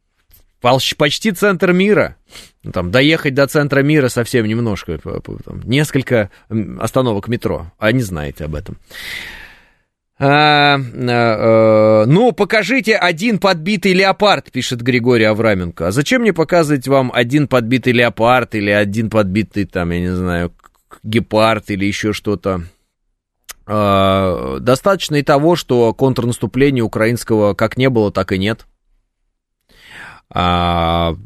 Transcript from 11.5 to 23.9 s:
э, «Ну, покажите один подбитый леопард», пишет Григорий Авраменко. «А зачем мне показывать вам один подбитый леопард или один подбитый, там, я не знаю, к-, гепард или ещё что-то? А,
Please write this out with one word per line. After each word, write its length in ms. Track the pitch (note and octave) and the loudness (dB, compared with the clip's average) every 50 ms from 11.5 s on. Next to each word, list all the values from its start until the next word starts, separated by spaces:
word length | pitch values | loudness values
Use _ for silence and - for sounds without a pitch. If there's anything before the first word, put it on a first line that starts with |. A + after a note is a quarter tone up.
| A2+ A2 A2 A2 A2 G#2+ G#2+ A2 A2 G#2+ G#2+ | 4 6 6 6 4 4 4 4 4 4 4
э, 20 | |
«Ну, 260 | A#2+ D3+ F#3+ B3+ B3 | 4 4 4 4 4
покажите 640 | - - G3+ - A3+ G#3+ - E3+ C4 C4+ F#3+ A3 A3 | 2 0 -2 0 0 -2 0 0 -2 0 0 0 0
один 440 | F3+ F3 F3 F3 D3 G3 B3 G#3+ E3+ | 2 0 0 0 0 -2 -2 0 0
подбитый 540 | - G3 F#3 D#3+ D#3 F#3+ G#3+ F#3+ - G3 F#3 | 0 0 0 0 -2 -4 -2 0 0 2 2
леопард», 580 | F#3 G3 G3 F#3 - G#3 G3+ F3+ C#3 - - | 2 2 2 2 2 2 2 2 0 -2 -6
пишет 300 | - B2+ A#2+ - B2+ A#2 | -8 -6 -6 -4 -6 -4
Григорий 440 | A#2 B2+ B2 B2 A2+ B2+ B2 A2+ A2 | -2 0 0 2 2 2 4 4 4
Авраменко. 640 | G#2+ G#2+ G#2 A2+ A2 G2+ F#2 F2+ E2+ E2 - E2 | 2 2 2 0 0 0 0 -2 -6 -6 -4 -4
«А 40 | F2 | -2
зачем 300 | G2 C3+ - - C4 B3 | -2 -2 0 0 0 2
мне 100 | A#3 G#3+ | 2 0
показывать 560 | E3+ E3 D#3+ - F#3 E3+ D#3+ C#3+ D3+ C3 A#2+ | 0 0 0 2 2 2 2 2 0 -2 0
вам 240 | C3 C#3 C#3 C3 B2 | 2 2 2 2 0
один 360 | - A#2+ B2 A#2+ C3+ D3+ C#3+ | 0 -2 0 2 2 0 2
подбитый 440 | - C3 B2+ A#2 A2 C3 B2 - B2+ | 2 0 0 2 0 0 0 2 2
леопард 640 | A#2 A#2+ A#2+ A#2+ - - A2+ A#2+ B2+ B2+ A#2 - - | 2 2 2 0 0 2 2 2 2 2 0 -2 -4
или 160 | G#2+ G2+ G2+ | -2 0 2
один 400 | G2+ G#2 G#2 G2+ G2 A2+ A2+ G2+ | 2 2 0 0 -2 -2 -2 0
подбитый, 560 | - A2 G#2 F#2 F#2 A2 G#2+ - - G#2 G2 | 0 0 0 2 0 -2 -2 -2 -4 -6 -6
там, 240 | - - F#2 F2 E2+ | -4 -4 -4 -4 -2
я 100 | E2+ F2 | -2 -2
не 160 | F2 F2+ F#2 | -2 -2 -2
знаю, 360 | F2+ F#2 F2+ F2 F2 F2 E2+ | -2 -2 -2 -2 -2 -4 -6
к-, 480 | - _ _ _ _ _ _ _ - - | -8 _ _ _ _ _ _ _ -20 -16
гепард 720 | - A2 G#2+ A2+ F#2 - G#2 G#2+ A2 A2+ A2 G#2+ - - | -8 -2 -2 -2 0 0 0 2 2 2 2 -2 -4 -6
или 140 | G#2 F#2 G2 | -4 -2 -2
ещё 280 | G2+ G#2 - - G#2+ G2+ | -4 -4 -2 -4 -4 -4
что-то? 480 | - - G#2+ G#2 F#2+ - G2 F#2+ F2 E2+ F2 - _ _ _ _ _ _ _ _ _ _ _ _ _ _ - - _ _ | -4 -4 -4 -4 -4 -2 -4 -4 -4 -6 -10 -16 _ _ _ _ _ _ _ _ _ _ _ _ _ _ -20 -20 _ _
А, 920 | - G#2+ G#2+ G#2 G2+ | -4 -2 0 2 2